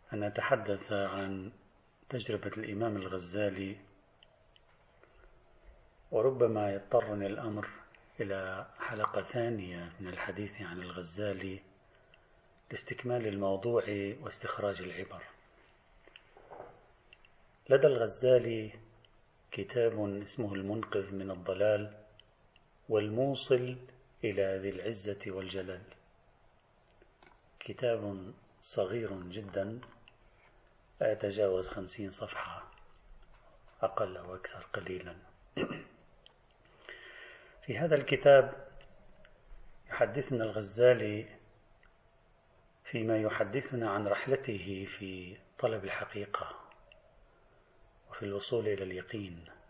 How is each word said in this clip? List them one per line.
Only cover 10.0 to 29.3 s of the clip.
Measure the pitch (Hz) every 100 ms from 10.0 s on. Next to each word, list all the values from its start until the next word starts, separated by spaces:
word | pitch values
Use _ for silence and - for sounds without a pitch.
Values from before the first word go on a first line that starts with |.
| 92
الحديث | 87 - 92 101 -
عن | 92 90
الغزالي | 90 87 87 98 104 98 98 95 - - - - - - - - _ - -
لاستكمال | 113 - - 123 123 110
الموضوع | 98 98 95 117 117 - 101 98 117
واستخراج | 113 - 110 - 101 92
العبر. | 90 87 98 - - - - - - - _ - - - - - - - - - - - _ - - - - _ -
لدى | 135 143
الغزالي | 120 110 - 127 127 117 113 107 - - - - - - _ _
كتاب | - 98 123 113 104 101 98
اسمه | 101 - 104
المنقذ | 98 98 113 - 104 98 98
من | 95
الضلال | 90 90 92 104 104 104 - - - - _ _ _ _ _ -
والموصل | 107 107 113 139 135 - 127 127 127 - - - -
إلى | 110 98 95 95
ذي | 98
العزة | 92 98 110 101 98 101
والجلال، | 95 95 95 92 92 - - _ _ _ _ - _ _ _ _ - - _ - - _ -
كتاب | - - 123 113 101 98 92 - - -
صغير | - - 95 117 107 95
جدا | 90